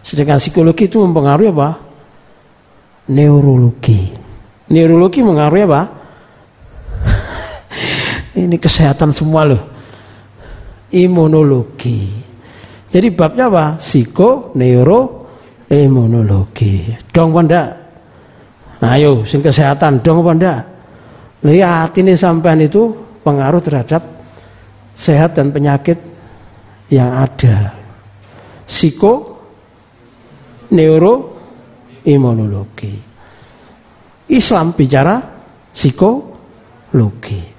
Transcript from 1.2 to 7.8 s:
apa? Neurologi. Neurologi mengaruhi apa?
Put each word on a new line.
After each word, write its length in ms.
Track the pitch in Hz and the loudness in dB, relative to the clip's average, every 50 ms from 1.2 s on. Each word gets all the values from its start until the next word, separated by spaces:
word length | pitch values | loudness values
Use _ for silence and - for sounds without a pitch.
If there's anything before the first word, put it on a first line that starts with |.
| 139 143 139 151 214 220 170 | 0 0 2 2 2 0 0
apa? 160 | 151 139 151 165 - - - - - - _ _ - _ _ _ _ _ _ _ _ _ _ _ _ _ _ _ _ _ - 135 | 0 -2 -4 -4 -10 -16 -20 -20 -20 -20 _ _ -20 _ _ _ _ _ _ _ _ _ _ _ _ _ _ _ _ _ -4 0
Neurologi. 880 | 139 147 147 147 143 143 139 131 127 123 120 - - - - 110 95 92 92 - - - - - - - - _ _ _ - 156 | 2 4 4 4 4 4 4 4 4 2 2 0 -2 -2 0 0 0 -2 -6 -10 -14 -20 -20 -20 -20 -20 -20 _ _ _ 0 2
Neurologi 460 | 160 165 165 165 170 180 185 175 285 | 2 4 4 4 4 2 2 2 0
mengaruhi 420 | 247 208 170 151 147 147 156 196 208 | 0 2 2 2 0 0 2 2 2
apa? 140 | 180 147 143 180 220 - - - - - - - _ _ _ _ _ _ _ - - - - - - - - - - - - - - - - - - - - - _ - - | 2 0 0 -2 -4 -10 -20 -20 -20 -20 -20 -20 _ _ _ _ _ _ _ -20 -20 -20 -20 -16 -14 -10 -6 -2 -2 -2 -2 -2 -8 -14 -14 -14 -16 -18 -20 -20 _ -14 -10